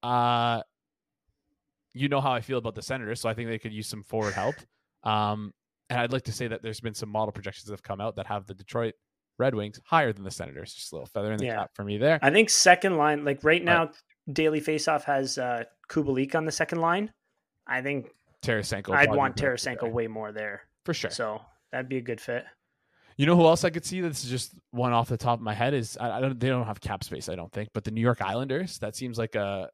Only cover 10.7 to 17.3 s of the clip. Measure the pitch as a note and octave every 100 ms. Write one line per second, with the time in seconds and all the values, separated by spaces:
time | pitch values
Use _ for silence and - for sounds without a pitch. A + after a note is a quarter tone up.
10.7 | - - D#2 C2 G#2+ G#2 G#2+ B2 A2 G2
11.7 | - G2+ G#2 C3+ D#3 C#3 F3+ A3 - F#3
12.7 | F3+ F#3+ E3+ D3 D3 C#3+ C#3 D3+ E3+ F3
13.7 | E3+ D#3+ - _ _ - C#3+ D#3 D3+ D3
14.7 | D#3 D3+ D3+ - C#3 C3+ C#3 B2 A#2+ A#2
15.7 | _ _ - C#3 C3 C#3 D#3+ D#3+ - D#3+
16.7 | E3+ E3 F3 G#3+ _ _